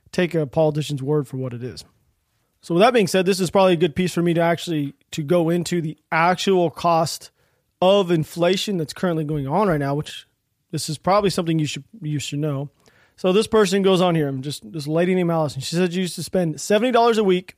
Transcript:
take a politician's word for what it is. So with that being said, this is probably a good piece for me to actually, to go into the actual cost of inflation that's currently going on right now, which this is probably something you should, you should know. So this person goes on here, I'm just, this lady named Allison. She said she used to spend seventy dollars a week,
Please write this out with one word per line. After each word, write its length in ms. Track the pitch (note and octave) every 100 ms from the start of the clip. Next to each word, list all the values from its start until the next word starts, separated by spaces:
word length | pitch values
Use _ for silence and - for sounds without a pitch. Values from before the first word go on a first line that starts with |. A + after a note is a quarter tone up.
| _
take 240 | - F3+ E3
a 100 | C#3+
politician's 560 | D#3+ D#3 D3+ C#3 C#3+
word 280 | C3 D3+ C#3
for 80 | C3
what 160 | C3
it 100 | A#2+
is. 220 | B2 E2 - _ _ _ _ _ _ _
So 160 | - E3+
with 60 |
that 120 | A#3
being 140 | A#3+ F#3
said, 180 | F#3+ F#3
this 140 | F#3
is 100 | E3+
probably 220 | G3 F#3+
a 60 | E3+
good 180 | D#3+ D#3+
piece 180 | F3+
for 80 | F3
me 120 | E3+
to 80 | E3+
actually, 540 | E3+ E3+ - D#3 C#3 - _
to 120 | -
go 260 | C#3+ F3 D#3+
into 300 | F3 D#3+ F3
the 180 | D#3 - -
actual 580 | D#3+ F3 F3+ G3+ F#3 E3
cost 600 | - F3 E3 D#3+ - - _ _ _ _ -
of 300 | F3+ G3+ F3
inflation 640 | E3+ D3+ E3+ E3+ F#3+ - F3+
that's 160 | D3+
currently 320 | - F#3 D#3+
going 240 | D3 D3+ C3+
on 220 | F3 G#3
right 100 | D3+
now, 160 | C#3 C#3+
which 320 | D3+ - - _ _ _ _
this 180 | D#3 -
is 100 | D3
probably 320 | F3+ G3+ G3+
something 260 | F#3 E3 D#3+
you 80 | D3
should, 200 | D3 - -
you 180 | D3+ D3
should 180 | - D3
know. 320 | D3+ C#3 D3 _ _ _ _ -
So 160 | F#3
this 160 | G3 G#3+
person 340 | A3 F#3+ G3
goes 200 | F#3+ F#3
on 120 | F3+
here, 140 | E3 C#3+
I'm 140 | C3+
just, 280 | C#3+ C3+ G#3+
this 140 | E3+ C#3+
lady 300 | D#3+ F3+ F#3
named 160 | F3
Allison. 300 | E3 D3+ C3+
She 140 | B2+ E3
said 180 | F#3
she 80 | F3
used 140 | F3+ -
to 80 |
spend 360 | D#3 F#3+ E3+ D3
seventy 320 | - G#3 B3
dollars 260 | A#3 A#3 A3
a 60 |
week, 320 | G3+ F#3 -